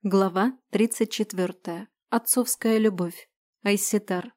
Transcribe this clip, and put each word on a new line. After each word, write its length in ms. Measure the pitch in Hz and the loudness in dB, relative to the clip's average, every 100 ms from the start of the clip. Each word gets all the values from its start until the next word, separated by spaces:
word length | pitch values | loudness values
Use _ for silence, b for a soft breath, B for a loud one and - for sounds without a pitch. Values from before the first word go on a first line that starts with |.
Глава 500 | 208 196 190 180 226 262 _ | 2 2 2 2 0 -2 _
тридцать 400 | 190 226 - 220 | 0 0 0 -4
четвертая. 760 | - 214 185 180 - - 170 214 _ _ | -2 -6 -2 -4 -6 -10 -12 -14 _ _
Отцовская 680 | 233 233 - 240 - 226 220 | -4 0 0 0 -2 0 4
любовь. 500 | 214 180 175 170 - _ _ _ | 2 0 -6 -6 -20 _ _ _
Айситар. 720 | 202 202 - 214 208 180 233 | 0 0 0 -2 -2 -6 -6